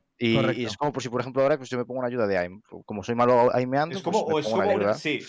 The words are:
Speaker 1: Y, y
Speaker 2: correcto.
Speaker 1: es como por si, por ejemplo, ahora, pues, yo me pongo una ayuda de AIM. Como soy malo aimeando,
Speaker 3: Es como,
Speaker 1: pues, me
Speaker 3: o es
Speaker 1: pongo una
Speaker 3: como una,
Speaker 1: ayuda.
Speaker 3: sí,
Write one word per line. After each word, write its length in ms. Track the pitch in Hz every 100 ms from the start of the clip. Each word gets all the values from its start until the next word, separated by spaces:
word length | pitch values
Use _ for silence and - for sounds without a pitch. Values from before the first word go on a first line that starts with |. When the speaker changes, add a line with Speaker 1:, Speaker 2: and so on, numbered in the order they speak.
| _ -
Speaker 1:
Y, 160 | 120
y 20 | 113
Speaker 2:
correcto. 260 | 110 110 117
Speaker 1:
es 80 | 101
como 160 | 147
por 100 | 135
si, 60 | 123
por 120 | 120
ejemplo, 220 | 123 127
ahora, 140 | 135 147
pues, 120 | 127
yo 80 | 123
me 60 |
pongo 140 | 117 127
una 80 | 123
ayuda 200 | 123 104
de 100 | 95
AIM. 220 | 90 95 - 92
Como 180 | - 104
soy 140 | 98 120
malo 360 | 120 123 120
aimeando, 440 | 123 127 135 160 196
Speaker 3:
Es 60 |
como, 220 | 175 208 165
Speaker 1:
pues, 20 |
me 60 |
Speaker 3:
o 40 | 156
es 60 |
Speaker 1:
pongo 120 | 143 113
una 80 | 196
Speaker 3:
como 100 | 104
una, 80 | 101
Speaker 1:
ayuda. 40 |
Speaker 3:
sí, 240 | - 156 127